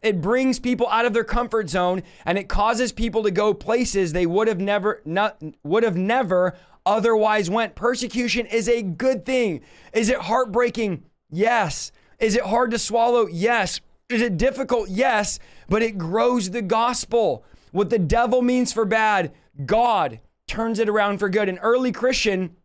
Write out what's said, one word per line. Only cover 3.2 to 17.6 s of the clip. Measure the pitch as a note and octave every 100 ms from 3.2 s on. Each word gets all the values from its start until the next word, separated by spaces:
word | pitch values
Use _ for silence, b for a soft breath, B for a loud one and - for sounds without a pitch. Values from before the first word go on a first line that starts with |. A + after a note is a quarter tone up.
to | G#3+
go | F3+ G#3+ G#3
places | - A#3 B3 G3 F#3
they | D#3 F3+
would | F3+ A3
have | G3+
never, | G3 G3+ G3 - -
not, | E3+ G#3+ G3+ D#3 -
would | D3 F#3+
have | A3+ F3
never | F#3 A#3+ A3 F3+ F3+ F3+ B B -
otherwise | G#3 G#3+ A3 G#3+ G#3+ F3
went. | G#3+ A3
Persecution | - G#3+ B3 B3 A3 A#3+ A#3 A3+
is | A3+ G#3+
a | A#3+
good | G3+ E3 C4 B3+ -
thing. | C4 A3+ D3+ B B B
Is | G#3+ A3
it | B3+
heartbreaking? | F3 A#3 B3 G3+ A#3+ A#3 G#3+ E3 - _ _
Yes. | D#3 A3 A#3+ F#3 - - b b b
Is | A3 G#3
it |
hard | F#3 A3+ B3
to | A3+
swallow? | - A3+ A#3 A#3+ G#3+
Yes. | E3 G3+ A#3 F#3 - _ _ _
Is | A#3+
it | A#3+ F3
difficult? | A#3+ C4 C4+ B3 G3
Yes. | F#3+ C4 A3 G3+ - b b b
But | G#3
it | A3+ G3+
grows | E3 G3 A#3+ B3 F#3
the | G#3+
gospel. | F#3+ A3+ A#3+ B3 - A#3 G#3 A#2+ b b